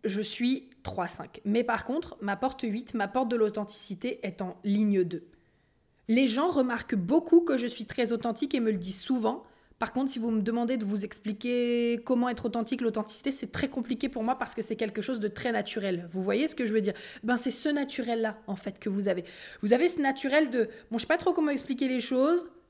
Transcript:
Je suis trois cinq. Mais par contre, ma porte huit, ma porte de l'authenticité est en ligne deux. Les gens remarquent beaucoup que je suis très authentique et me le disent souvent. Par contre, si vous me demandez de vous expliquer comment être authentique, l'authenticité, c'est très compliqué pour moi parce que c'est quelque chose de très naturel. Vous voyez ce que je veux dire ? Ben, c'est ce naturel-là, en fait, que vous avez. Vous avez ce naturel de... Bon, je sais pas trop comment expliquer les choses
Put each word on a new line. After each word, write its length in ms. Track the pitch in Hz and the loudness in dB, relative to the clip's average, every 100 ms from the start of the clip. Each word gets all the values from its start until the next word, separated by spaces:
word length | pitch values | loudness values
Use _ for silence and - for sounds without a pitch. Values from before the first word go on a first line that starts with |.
Je 160 | 220 196 | -2 -2
suis 520 | 208 - 247 269 - - | -4 0 0 0 -4 -12
trois 240 | - 190 175 | -8 -4 -4
cinq. 360 | - 170 - 202 | -6 -10 -6 0
Mais 180 | 220 | 2
par 220 | 240 - - | 2 0 0
contre, 320 | 285 349 - | -4 -4 -6
ma 140 | 202 196 | -4 0
porte 280 | 262 - | -2 -2
huit, 320 | 233 208 247 233 | -4 -4 -4 -2
ma 120 | 196 | 0
porte 220 | 247 247 | 0 2
de 60 | 233 | 4
l'authenticité 840 | 214 214 202 - - 190 240 - 196 | 2 2 -6 -6 -6 -4 -4 -4 -8
est 160 | 170 | -6
en 160 | 185 - | -8 -4
ligne 400 | 208 202 214 196 | 0 4 4 4
deux. 240 | 175 160 - - _ _ _ _ _ _ - | 2 -2 -10 -20 _ _ _ _ _ _ 2
Les 200 | 226 269 | 4 4
gens 200 | 226 339 | 4 2
remarquent 480 | 294 254 233 - 214 | 2 2 0 -2 -2
beaucoup 460 | 175 311 339 339 | 4 2 8 6
que 140 | 339 269 | 6 0
je 120 | 233 | 0
suis 180 | - 214 | -6 -8
très 260 | - 226 | -2 0
authentique 440 | 233 233 226 285 277 | 0 -2 -2 0 2
et 60 | |
me 100 | 220 | 2
le 80 | 202 | 0
disent 220 | 180 190 | -2 -6
souvent. 420 | - 254 220 240 - _ _ _ | 0 0 2 -2 -10 _ _ _
Par 160 | 226 | -4
contre, 160 | 254 269 | 0 -2
si 80 | 262 | 0
vous 140 | 226 | 0
me 100 | 220 | 0
demandez 340 | 202 233 233 254 | 2 0 0 0
de 100 | 202 | 0
vous 200 | 202 208 | -2 -4
expliquer 960 | - 214 202 247 247 240 240 233 233 | -6 -8 -6 -2 0 2 2 2 0
comment 260 | 233 254 247 | 0 2 2
être 160 | 240 240 | -2 -4
authentique, 360 | 240 226 262 | -4 -4 -2
l'authenticité, 480 | 233 220 208 - 277 | 0 -2 -4 -4 -4
c'est 220 | 269 - | -4 -6
très 180 | - 269 | -4 -2
compliqué 400 | 277 240 247 269 | -2 -4 -4 -4
pour 140 | 254 | -2
moi 160 | 220 254 | -2 -2
parce 160 | 233 - | -4 -6
que 80 | |
c'est 120 | 208 214 | -4 -2
quelque 280 | 214 208 | -4 -4
chose 160 | 208 247 | -4 -2
de 80 | 208 | -4
très 240 | 208 254 | -4 -2
naturel. 560 | 226 202 226 196 175 170 | -2 -2 -4 -2 -4 -4
Vous 140 | 180 | -4
voyez 240 | 190 202 302 | 0 0 0
ce 80 | - | 0
que 100 | 233 | 0
je 80 | |
veux 80 | 220 | 2
dire ? 140 | 202 - - - | 0 -4 -12 -8
Ben, 160 | 214 240 | -2 0
c'est 140 | 262 | 0
ce 180 | 254 302 | -2 -2
naturel-là, 680 | 294 277 - 233 233 220 214 - | 0 -2 -4 -2 0 -2 -4 -8
en 80 | 196 | -6
fait, 240 | 208 196 | -6 -6
que 100 | 214 | -4
vous 180 | 196 196 | 0 0
avez. 160 | 185 170 - - - | -2 -4 -16 -18 -6
Vous 100 | 208 | 2
avez 160 | 247 339 | 4 4
ce 140 | 339 | 4
naturel 480 | 277 269 269 285 294 | 0 0 2 4 4
de... 180 | 247 214 - - | 2 0 -2 -6
Bon, 80 | 226 | -4
je 40 | |
sais 60 | - | 0
pas 100 | 330 | 2
trop 160 | 370 | 4
comment 180 | 359 302 | 2 2
expliquer 360 | 277 - 247 269 | 0 -2 -2 0
les 120 | 254 | 0
choses 440 | 240 254 277 349 330 - | 0 4 4 4 0 -18